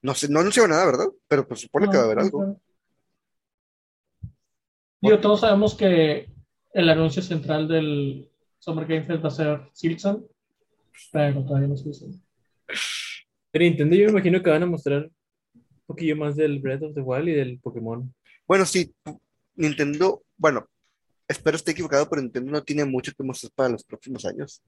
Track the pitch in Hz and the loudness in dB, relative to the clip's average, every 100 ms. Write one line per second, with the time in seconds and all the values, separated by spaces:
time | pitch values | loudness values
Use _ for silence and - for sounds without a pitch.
0 | 131 135 143 151 190 220 214 156 180 127 | -4 -4 0 2 2 4 4 4 4 2
1 | 214 - _ 143 - 120 - 147 196 185 | -2 -4 _ 0 0 -10 -4 0 2 4
2 | 113 110 190 - 196 202 _ _ _ _ | 2 2 0 -2 -6 -8 _ _ _ _
3 | _ _ _ _ _ _ _ _ _ _ | _ _ _ _ _ _ _ _ _ _
4 | _ _ - _ _ _ _ _ _ _ | _ _ -20 _ _ _ _ _ _ _
5 | 202 208 208 208 226 196 214 - 196 170 | 4 6 6 4 4 4 2 2 4 4
6 | 156 147 - - _ _ _ 196 165 160 | 4 0 -8 -20 _ _ _ 0 4 4
7 | 160 185 185 160 135 151 156 160 151 147 | 2 -2 -4 -6 -2 -4 0 0 0 -2
8 | 139 135 - _ _ _ - 160 156 160 | -4 -6 -16 _ _ _ -8 -8 -4 -4
9 | 156 160 156 139 151 147 - - 165 165 | -4 -4 -4 -2 -2 -4 -8 -6 -4 -2
10 | 196 214 - _ _ _ _ _ _ - | -4 -4 -8 _ _ _ _ _ _ -20
11 | - 151 147 139 135 135 139 143 151 - | -8 -2 0 0 -2 -2 -2 -4 -8 -14
12 | 202 - _ _ _ _ - - - - | -16 -20 _ _ _ _ -12 -10 -8 -10
13 | - - _ _ _ 156 175 143 147 180 | -12 -16 _ _ _ 2 2 4 4 6
14 | 208 208 185 185 180 156 175 160 139 143 | 6 4 2 2 4 2 2 -2 -2 -2
15 | 156 _ _ _ _ _ _ _ _ 156 | -4 _ _ _ _ _ _ _ _ -6
16 | 165 151 151 147 156 143 135 135 156 147 | -4 -2 -4 0 0 0 -6 -6 -8 -8
17 | 127 127 170 151 127 123 123 117 113 117 | -4 -4 0 -2 -2 -8 -12 -10 -10 -10
18 | 127 _ _ _ _ 190 185 185 160 _ | -12 _ _ _ _ 0 2 0 -4 _
19 | - - _ _ _ - 156 143 147 147 | -20 -20 _ _ _ -4 -4 0 -4 0
20 | 190 - _ _ 160 120 - _ _ _ | 0 0 _ _ 0 0 -8 _ _ _
21 | _ _ _ 147 156 160 - 160 160 143 | _ _ _ -2 -2 -2 -4 -6 0 0
22 | 147 151 127 123 131 147 - 151 143 127 | 0 -2 -4 -8 -6 -6 -4 -2 -2 -4
23 | 127 - 135 127 117 - 131 110 _ - | -6 -10 -10 -10 -12 -2 -2 -2 _ -18
24 | - 123 92 80 143 - | -14 -10 -10 -10 -14 -16